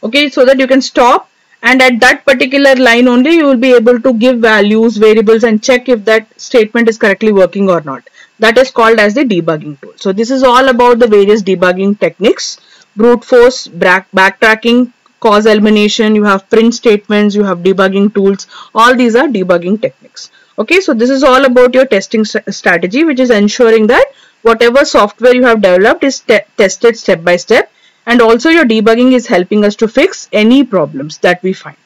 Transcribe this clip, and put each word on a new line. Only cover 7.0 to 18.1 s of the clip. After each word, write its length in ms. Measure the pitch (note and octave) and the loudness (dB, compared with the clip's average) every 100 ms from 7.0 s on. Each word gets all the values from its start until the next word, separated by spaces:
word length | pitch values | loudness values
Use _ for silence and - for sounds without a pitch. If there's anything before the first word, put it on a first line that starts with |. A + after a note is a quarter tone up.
| A3 G3 A3 | -2 0 0
working 380 | G3+ F3+ G3+ G3 | 0 0 0 -2
or 100 | E3+ | -2
not. 240 | D3+ C3 _ _ - _ | -4 -14 _ _ -20 _
That 180 | G#3+ A#3 | -2 0
is 140 | C4 | 0
called 280 | - A3+ A3+ | 0 0 2
as 140 | G#3 | 0
the 100 | G#3 | 0
debugging 560 | C#4+ F#3 E3 D#3 D3 D3 | -2 -2 -4 -6 -8 -18
tool. 140 | - - | -20 -12
So 160 | G3+ | -8
this 200 | F#3+ A3+ | -4 -4
is 120 | C4 | 0
all 240 | B3+ A#3+ C4+ | 2 2 0
about 320 | A#3+ B3 A#3+ | 2 2 2
the 80 | A#3+ | 2
various 340 | G#3 G3 G#3+ | 2 2 0
debugging 560 | G3 F#3 F3+ F3+ G3 G3+ | 0 -2 0 0 -4 -2
techniques, 640 | G#3 - G#3 F#4 - - _ _ _ - | -4 -2 -2 -2 -6 -14 _ _ _ -2
brute 260 | A#3 A#3 | 0 0
force, 440 | - B3+ A#3+ B3+ - | 0 2 2 0 -14
back-, 440 | E3+ F#3 F#3 F#3+ | -6 -2 -2 -2
backtracking, 800 | G3 F#3+ G3 A3+ A3 A#3 A#3+ B3 _ _ _ | -2 -2 0 -2 0 0 0 -2 _ _ _
cause 240 | - G#3 G#3+ | 0 0 2
elimination, 680 | G#3+ G#3+ G#3+ G#3 G#3 G#3+ G#3+ | 2 2 2 0 0 0 0
you 100 | G#3 | 0
have 240 | G3 _ | -2 _
print 240 | A3 A3+ | 0 0
statements, 640 | A#3 B3 G#3 - G#3 G#3 G3+ | 0 0 -2 0 -2 0 -2
you 80 | |
have 160 | G3+ F3+ | -4 -2
debugging 540 | F3 F#3+ F#3+ F#3+ G3+ | -2 0 -2 0 -2